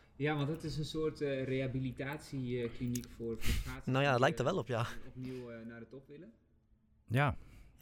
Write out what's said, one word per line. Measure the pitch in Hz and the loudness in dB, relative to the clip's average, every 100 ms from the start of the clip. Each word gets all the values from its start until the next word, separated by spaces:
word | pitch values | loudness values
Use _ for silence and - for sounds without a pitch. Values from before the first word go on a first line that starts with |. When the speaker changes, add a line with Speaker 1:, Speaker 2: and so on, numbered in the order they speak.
| - - | -20 -4
Speaker 1:
Ja, | 147 147 | 0 0
want | 139 | 0
dat | 165 | -2
is | 160 135 | -4 -4
een | |
soort, | 151 156 156 143 | -4 -2 -2 -2
eh, | 143 135 | -2 -2
rehabilitatiekliniek | 131 131 131 131 131 123 139 151 - 135 123 123 117 117 123 120 117 - | 0 0 0 -2 -2 -4 -6 -6 -6 -6 -2 0 -2 -2 -2 -2 -4 -8
voor, | 117 113 | -6 2
voor | - | 4
schaatsers | - - 131 - | 4 0 -4 2
Speaker 2:
Nou | 131 | 4
ja, | |
het | 143 | 6
Speaker 1:
die, | 123 | 8
Speaker 2:
lijkt | 135 - | 6 6
er | 127 | 2
Speaker 1:
eh, | |
Speaker 2:
wel | - | 2
op, | 117 | 0
ja. | 113 117 - 127 | 0 0 -2 -8
Speaker 1:
opnieuw, | 127 127 127 120 | -8 -8 -8 -10
eh, | 113 113 | -10 -12
naar | 117 | -12
de | 113 | -14
top | 135 135 | -16 -16
willen. | 147 208 - _ _ _ _ _ _ - | -18 -18 -20 _ _ _ _ _ _ 0
Speaker 3:
Ja. | 123 | 4
Speaker 2:
Ja, | 143 - - - - - | 4 2 -8 -20 -20 4